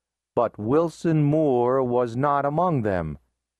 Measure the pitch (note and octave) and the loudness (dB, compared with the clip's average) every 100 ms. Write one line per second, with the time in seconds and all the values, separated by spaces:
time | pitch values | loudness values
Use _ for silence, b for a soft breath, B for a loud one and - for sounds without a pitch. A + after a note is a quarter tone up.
0 | _ _ _ - A2 - G#2+ D3 E3+ - | _ _ _ -2 -2 -2 0 0 0 -4
1 | E3+ D#3 C#3+ D#3 D3+ B2 A#2+ C3+ B2+ B2 | 0 2 2 2 2 2 2 0 0 0
2 | A#2+ A#2 D3 C#3+ C#3+ D3+ F3+ C#3+ G#2+ F2+ | -2 -2 0 0 -2 0 0 0 0 -2
3 | D#2+ C#2+ _ _ _ _ | -4 -10 _ _ _ _